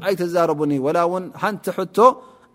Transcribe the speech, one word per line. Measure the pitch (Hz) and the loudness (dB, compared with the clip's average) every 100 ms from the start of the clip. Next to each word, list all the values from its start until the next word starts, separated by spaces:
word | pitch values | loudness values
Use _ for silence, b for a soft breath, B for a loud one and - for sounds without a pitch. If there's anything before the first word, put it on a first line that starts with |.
ኣይተዛረቡኒ፣ | 185 180 175 175 165 147 147 139 | -4 -2 -2 0 0 0 0 0
ወላ | 139 170 | 0 0
እውን | 170 185 180 - | 0 -2 -8 -6
ሓንቲ | 202 185 185 | -6 -4 -6
ሕቶ | 190 185 196 247 - B B B | -6 -2 4 4 4 B B B